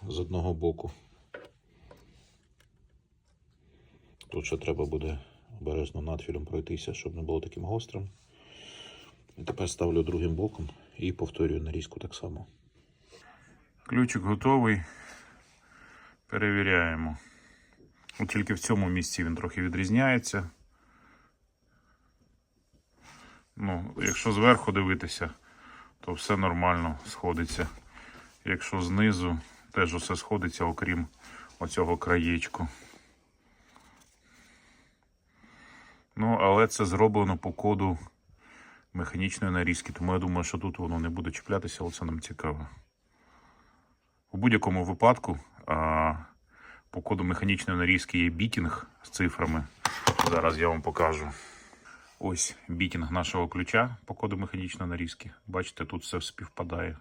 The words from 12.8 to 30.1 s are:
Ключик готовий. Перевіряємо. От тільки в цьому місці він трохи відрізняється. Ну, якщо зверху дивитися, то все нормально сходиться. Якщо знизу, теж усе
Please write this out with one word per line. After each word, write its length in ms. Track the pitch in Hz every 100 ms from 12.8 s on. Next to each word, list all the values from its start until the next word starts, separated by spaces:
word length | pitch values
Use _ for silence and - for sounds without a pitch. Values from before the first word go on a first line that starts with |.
| _ _ _ - - - - - _ _ -
Ключик 360 | 120 123 110
готовий. 600 | 95 104 131 135 117 101 82 - - - - - _ _ _ - - - - _ _
Перевіряємо. 920 | - 104 101 98 92 85 80 80 78 - - - - _ _ - _ - -
От 80 | 101
тільки 260 | 107 98
в 60 | 98
цьому 300 | - 107 95
місці 340 | 90 82 -
він 120 | - 82
трохи 260 | 87 -
відрізняється. 880 | 90 90 95 113 135 123 - 101 90 _ _ _ _ _ - _ _ _ _ _ _ _ _ _ _ _ _ _ _ _ _ _ _ _ - - - - _ -
Ну, 400 | 101 87 92 -
якщо 340 | 98 101 117
зверху 400 | 104 117 120 -
дивитися, 580 | 98 95 90 82 - 82 - - - - - - _
то 140 | -
все 240 | 85 - 101
нормально 640 | 95 87 87 87 82 76 -
сходиться. 640 | - 90 80 82 - 76 - - - - - - - -
Якщо 360 | 90 - 95
знизу, 580 | 87 92 107 95 87 82 - - -
теж 240 | - 87 82
усе 200 | -